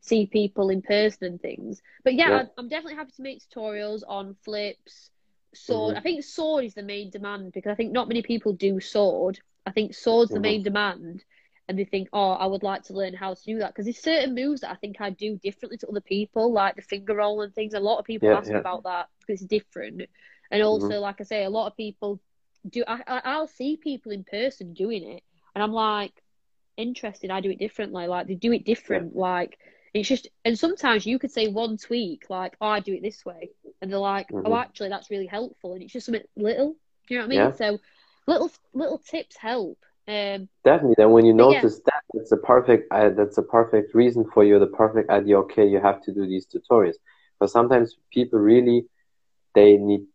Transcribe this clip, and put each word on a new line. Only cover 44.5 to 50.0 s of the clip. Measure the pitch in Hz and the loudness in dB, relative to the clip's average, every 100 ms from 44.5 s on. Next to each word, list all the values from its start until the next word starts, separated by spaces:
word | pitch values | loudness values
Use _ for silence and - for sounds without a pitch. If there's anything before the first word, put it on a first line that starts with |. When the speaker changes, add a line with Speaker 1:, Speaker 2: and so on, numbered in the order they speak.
| 101 | 8
Speaker 2:
the | 98 | 6
perfect | - 110 110 95 | 4 2 2 2
idea. | 101 101 98 | 2 6 4
Okay, | 95 - 104 | 4 4 4
you | 98 | 6
have | 101 98 | 2 2
to | - | -4
do | 98 98 | -4 -4
these | 92 - | -4 -6
tutorials. | - _ 120 92 82 _ _ _ _ | -12 _ 4 4 0 _ _ _ _
But | 101 | 0
sometimes | 120 120 127 117 - _ | 4 4 4 2 -4 _
people | - 120 113 | -2 0 2
really, | 104 120 123 120 117 _ _ _ _ _ _ | 6 6 6 2 0 _ _ _ _ _ _
they | - 104 104 | 8 10 10
need | 101 101 | 6 0